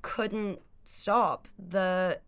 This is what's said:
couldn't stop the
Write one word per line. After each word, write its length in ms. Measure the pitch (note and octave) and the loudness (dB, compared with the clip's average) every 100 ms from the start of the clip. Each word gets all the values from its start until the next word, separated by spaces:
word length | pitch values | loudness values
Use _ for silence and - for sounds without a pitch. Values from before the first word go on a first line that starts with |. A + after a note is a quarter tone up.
couldn't 580 | - - G#3+ G#3+ G#3 E3+ - - | -8 -2 -2 -2 -4 -6 -12 -18
stop 600 | - - - A3 G3 C3+ - - | -8 -6 2 4 4 0 -8 -18
the 640 | F3+ F#3 F#3 F#3 F#3 D#3 | -4 0 2 2 0 -2